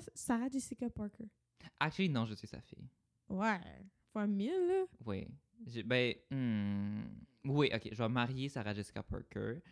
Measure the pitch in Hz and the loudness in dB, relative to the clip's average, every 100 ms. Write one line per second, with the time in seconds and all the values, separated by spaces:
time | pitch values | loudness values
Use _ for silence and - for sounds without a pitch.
0 | - - - 233 254 269 - 233 240 - | 0 -4 2 2 2 -2 -4 -4 -4 -2
1 | 208 - 220 - _ _ - - 151 - | -6 -6 -14 -16 _ _ -14 0 2 4
2 | 190 131 113 104 107 - - - 127 - | 4 4 2 -2 -8 -12 -14 -16 -18 -20
3 | _ _ - 190 220 190 170 65 196 - | _ _ -6 0 2 0 -4 -16 -20 -20
4 | _ 214 208 202 220 370 349 381 370 - | _ -2 2 2 2 2 4 4 2 -4
5 | 117 98 - 135 _ 233 226 117 107 123 | -4 -4 -4 -10 _ -16 -8 -6 2 4
6 | 123 - - 135 123 107 101 101 101 107 | 4 0 -4 -2 2 2 2 0 -2 -4
7 | - - - _ 135 147 143 113 - 110 | -6 -10 -16 _ 0 4 4 2 -2 0
8 | 113 123 120 131 139 135 104 104 101 101 | 2 2 0 0 -4 -4 -4 -4 -4 -6
9 | - 101 - 101 104 139 - | -6 -8 -6 -4 -4 -4 -10